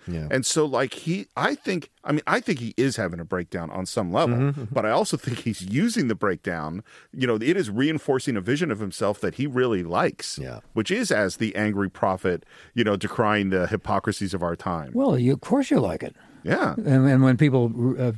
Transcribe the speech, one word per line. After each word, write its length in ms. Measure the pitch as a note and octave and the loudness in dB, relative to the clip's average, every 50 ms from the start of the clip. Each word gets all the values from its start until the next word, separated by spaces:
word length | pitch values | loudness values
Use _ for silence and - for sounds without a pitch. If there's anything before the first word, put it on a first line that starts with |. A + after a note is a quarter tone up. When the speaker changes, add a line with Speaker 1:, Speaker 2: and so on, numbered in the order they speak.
| - | -10
Speaker 1:
Yeah. 200 | - F3 E3 - D3 | -8 -6 -6 -4 -2
Speaker 2:
And 160 | - C3 B2 | 0 0 0
so, 200 | - - E3 D3+ | 0 2 2 2
like, 280 | D3 C3 A#2+ C3+ B2+ - | 2 2 0 0 -2 -4
he, 340 | - - D#3+ E3+ G3 - - - | -6 -6 -4 -4 -4 -6 -8 -6
I 180 | B2 C#3+ A3+ C#4+ | -2 -2 -2 -2
think, 340 | - - - F#3+ E3+ - - _ _ - | -2 -4 -4 -4 -4 -6 -10 _ _ -4
I 80 | - | -2
mean, 100 | D3 D3+ - | -2 -2 0
I 140 | - E3 A#3+ | 0 0 0
think 180 | A#3 - F#3 B2 | 0 0 -2 -2
he 140 | A#2+ A2+ - | -4 -4 0
is 220 | - B2+ C3+ A#2 | 0 0 2 0
having 240 | - G2+ F2+ E2+ E2+ | 0 -4 -4 -4 -6
a 40 | E2+ | -6
breakdown 460 | - - F2+ F2 - - F#2 E2 D#2 | -4 -4 -4 -4 -4 -6 -6 -6 -6
on 140 | - F#2+ F#2 | -6 -8 -8
some 260 | - - - G2 F2 | -4 -4 -2 -2 0
level, 260 | F2 B2+ E3 B2+ A#2+ | 2 2 2 2 2
Speaker 1:
Mm-hmm. 280 | A#2+ C3+ C#3+ C#3 C#3+ B2 G#2 B2 | 2 2 0 0 -2 -6 -4 -2
Speaker 2:
but 120 | B2 G#2+ | 0 2
I 60 | G#2+ | 2
also 240 | A#2 D#3 G#3+ - - | 2 2 2 0 -2
think 240 | C#3+ - - A#2+ - | -4 -4 -4 -6 -4
he's 220 | - A#2 G#2 - | -4 -4 -4 -4
using 480 | F2+ F#2 G#2 C#3 G#3 A#3+ A3 A#3+ D3+ A#2+ | -4 -2 0 0 0 2 2 0 0 0
the 60 | G#2+ | 0
breakdown, 680 | - - G2+ F2+ F#2+ - F#2+ F2 E2 D2+ D#2 E2 F#2+ - - - - - _ - | 0 0 -2 -2 -2 -4 -6 -4 -4 -4 -6 -8 -8 -12 -14 -20 -20 -20 _ -6
you 120 | B2+ B2+ | -2 0
know, 100 | B2 A2+ | 0 0
it 200 | G#2+ A2+ C3+ F3+ | 2 2 2 2
is 140 | G3 F3 - | 2 0 -2
reinforcing 640 | G2+ A2+ C3+ D3+ D#3+ D3 - - C3+ C3 - - A#2+ | 0 0 0 0 0 0 0 0 0 0 0 -2 -2
a 60 | G2+ | -2
vision 300 | F2+ G#2 C#3 D3 F3+ D#3+ | 0 -2 -2 0 0 -2
of 80 | A2+ G2+ | -4 -4
himself 420 | G#2+ F#2+ - - A2 G2 G#2 - | -6 -6 -4 -2 -2 -2 -2 -2
that 140 | - F#2 D#2+ | -4 -4 -4
he 120 | - C#3 | -4 -4
really 360 | D3 B2 B2+ B2+ B2 A2+ F#2 F2 | -2 0 0 2 2 2 0 -2
likes, 540 | E2 F2 G#2 E3+ D#3+ - - - - - | -2 0 0 0 -2 -2 -6 -10 -10 -10
Speaker 1:
Yeah. 220 | - - - A#2+ - - - - | -10 -10 -10 -12 -14 -16 -6 -4
Speaker 2:
which 180 | A2 G#2+ - | -2 -2 0
is 200 | F#3 A#3 B3+ F#3 | 0 -2 0 0
as 260 | B2+ G#2 G#2 F#2+ - | 2 2 2 0 0
the 180 | - B2 A2 - | -2 -4 -2 -2
angry 340 | G2+ G#2+ G#2+ G#2 G2+ G2+ F#2 | 0 0 0 0 0 -2 -2
prophet, 560 | - - - G2+ F#2 F#2 - F#2+ F2 D#2+ - - - - - - - | -2 0 0 0 0 0 0 -2 -2 -2 -4 -12 -20 -20 -20 -6 -2
you 100 | A#2+ A2+ | 0 2
know, 140 | G#2+ G2+ | 2 2
decrying 540 | F#2+ - G2 - - A#2 G#2 G#2+ G#2 G2+ F#2+ | 0 -2 -2 0 0 2 2 4 2 2 2
the 160 | F#2+ F2+ F2+ | 2 2 0
hypocrisies 640 | E2+ A2 G2 - - G#2 G2 - A2 G2 - G2+ F#2 F#2+ | 0 -2 -2 -2 0 -2 0 0 -2 -2 -2 -4 -4 -4
of 100 | F2+ F2 | -2 -2
our 140 | F2 E2+ | -2 -4
time. 340 | - - F#2+ F2 E2 D2+ B1+ B1 | -4 -4 -4 -4 -4 -4 -4 -2
Speaker 3:
Well, 240 | A#3 C#4 C4 F3+ | 0 2 2 2
you, 140 | B2+ A#2+ B2 | 4 4 2
of 80 | C#3 - | 2 2
course 300 | - - G3 C#4+ C4+ - | 0 0 0 0 2 2
you 80 | D4+ G3 | 2 2
like 240 | A#2+ F#2 E2 - - | 2 0 -2 -4 -8
it. 100 | - - - - - - - - | -10 -12 -14 -20 -20 -20 -8 -2
Speaker 2:
Yeah. 320 | - - F4 F#4+ - - | -2 0 0 0 0 -2
Speaker 3:
And, 340 | - G#3+ D3+ C3 C3 C3 C#3 | -2 2 4 6 6 6 6
and 140 | C3+ B2+ C3 | 6 6 6
when 140 | C3 B2+ | 6 6
people, 580 | A2+ D#3 D3 B2+ C3 A#2+ A#2 A2+ A#2+ A#2+ B2+ B2+ - | 6 4 4 4 4 2 2 0 0 0 0 0 0
uh, 120 | B2+ B2 A2 | 0 -2 -2